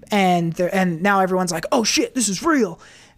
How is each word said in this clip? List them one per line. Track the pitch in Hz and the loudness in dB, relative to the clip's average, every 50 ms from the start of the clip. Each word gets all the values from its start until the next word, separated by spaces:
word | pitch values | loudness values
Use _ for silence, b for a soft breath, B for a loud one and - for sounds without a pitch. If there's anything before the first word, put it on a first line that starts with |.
| - - 214 | -10 -2 0
and | 202 190 185 180 175 170 165 160 | 2 2 2 2 2 0 -2 -2
there, | - 180 165 190 | -2 -2 -2 0
and | 190 185 180 170 156 180 | 0 0 0 -2 0 0
now | 202 202 196 | 2 2 2
everyone's | 185 180 185 185 185 175 180 | 2 2 0 -2 -2 -2 -4
like, | 165 - - - | -6 -4 -2 0
"Oh | 254 220 | 0 0
shit, | - - 294 285 - - | 0 0 -2 -2 -2 -2
this | 262 233 226 | -2 -2 -2
is | 190 165 233 | -2 -2 0
real." | 339 311 277 220 180 165 B B B B B B B B | 0 2 2 2 0 -4 B B B B B B B B